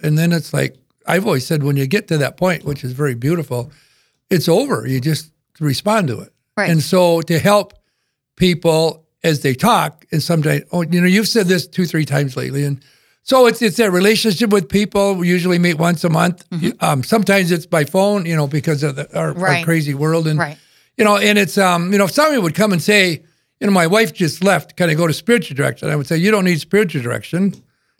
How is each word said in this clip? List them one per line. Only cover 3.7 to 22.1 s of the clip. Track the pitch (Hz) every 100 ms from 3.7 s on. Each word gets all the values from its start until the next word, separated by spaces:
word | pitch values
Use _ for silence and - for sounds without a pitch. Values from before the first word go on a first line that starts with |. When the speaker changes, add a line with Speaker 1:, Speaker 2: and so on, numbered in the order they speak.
| - _ _ _ _ _
Speaker 1:
it's | 180 165
over. | 175 277 123 127
You | 131
just | 139 151 - _ _ _
respond | 151 127 208 220 156
to | 107
it. | - _ _ -
Speaker 2:
Right. | 190
Speaker 1:
And | 160
so | - 185 175 165
to | 160 165
help | 196 208 - - _ _ _ _ _ -
people | 185 170 165 160 160 - _ _
as | 170 143
they | 139
talk, | 127 220 208 156 - _
and | 160
sometimes, | - 165 151 147 -
"Oh, | 175
you | 160 175
know, | 180
you've | 196 220
said | 233 180
this | 180 -
two, | - 175
three | 160
times | 151 143 139 131
lately." | 127 139
And | 143 139 _ _ _ _
so | - 262 240
it's, | 233
it's | 220 160
that | 214
relationship | 180 196 220 220 170 226
with | 202 -
people. | 196 208 202 202
We | 190 175
usually | 180 180 175
meet | 175
once | 160 170 165
a | 175
month. | 160 175 175 -
Speaker 2:
Mm-hmm. | 170 196 -
Speaker 1:
Um, | 165 139
sometimes | - 226 202 196 170
it's | 175 -
by | 165
phone, | 143 190 202 202 170
you |
know, | 160 143
because | 147 165 147
of | 147 135
the, | - 160
our, | 160
our |
Speaker 2:
Right. | 175 185 175
Speaker 1:
crazy | 165 165 147
world. | 139 156 165 160
And, | 156
Speaker 2:
Right. | 151 156 _ _ _ -
Speaker 1:
you |
know, | 214 202
and | 208 208
it's, | 196 202
um, | 185 175 175
you | 202
know, |
if | 190